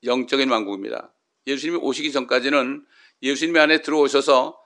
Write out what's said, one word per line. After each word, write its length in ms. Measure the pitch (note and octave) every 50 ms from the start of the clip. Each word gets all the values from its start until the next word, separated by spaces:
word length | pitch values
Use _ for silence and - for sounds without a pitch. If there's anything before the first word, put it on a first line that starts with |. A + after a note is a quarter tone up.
| A#2+
영적인 460 | A#2+ B2 C3 A#2+ B2 C#3 C3+ C3+ C3
왕국입니다. 640 | A#2+ A2 G#2 G2 G2+ F#2+ G2 - A#1 A1+ - - _ _ _ _ _ _ -
예수님이 300 | C3+ C#3 C3 D3 E3 E3+
오시기 340 | E3+ - C3+ B2+ C#3+ D3+ D#3
전까지는 720 | C#3 C#3 B2+ A#2+ B2 B2+ B2 C#3 D3 C#3 B2+ C3 C#3 D3 - _ _ _ _ _ _ - C3
예수님이 360 | C3+ C#3+ C3+ D#3+ E3 E3+ D#3+
안에 220 | D3+ D3+ D#3+ D#3
들어오셔서 800 | - C#3+ D#3 D3+ C#3+ C3+ - C#3 C3+ D3+ C#3 B2+ C3+ D#3 E3 - _